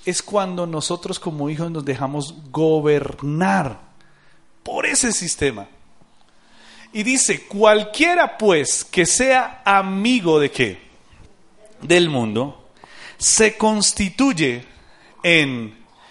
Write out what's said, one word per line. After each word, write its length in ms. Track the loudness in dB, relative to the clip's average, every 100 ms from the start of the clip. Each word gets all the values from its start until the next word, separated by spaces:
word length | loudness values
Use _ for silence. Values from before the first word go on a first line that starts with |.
es 180 | -8 -8
cuando 440 | -4 -4 -4 -6 -6
nosotros 520 | -6 -6 -6 -8 -8
como 320 | -8 -6 -6
hijos 200 | -6 -6
nos 140 | -6
dejamos 680 | -6 -4 -4 -6 -8 -12 -10
gobernar 1300 | 0 2 2 2 0 0 -8 -6 0 2 2 -2 -8 -20 -20 -20 _ _ -20 _ _
por 240 | -10 -6 -4
ese 260 | -2 -2
sistema. 560 | -4 -6 -4 -4 -4 -14 -20 -20 -20 _ _ _ _ _ -20 -20 -20 -12 -6
Y 60 |
dice, 440 | -2 0 0 -2 -4
"Cualquiera 920 | 4 6 6 2 0 2 4 0 2
pues 440 | 2 4 2 -4
que 220 | -4 0
sea 560 | 0 2 2 2 0 -4 2
amigo 760 | 2 2 -2 0 2 4 2
de", 100 | 2
¿qué? 300 | 0 -2 -2 -18 -20 _ -20 -20 _ -20 _ -20 -10
Del 260 | 2 4 4
mundo, 600 | 0 -2 -4 -6 -10 -20 _ -20 -20 -20 -4
se 400 | 0 2 2 2
constituye 1040 | 0 2 0 -2 -4 0 0 2 -2 -2 -10 -20 -20 -20 _ -4
en 600 | 2 2 2 -4 -8 -14 -20 _ -20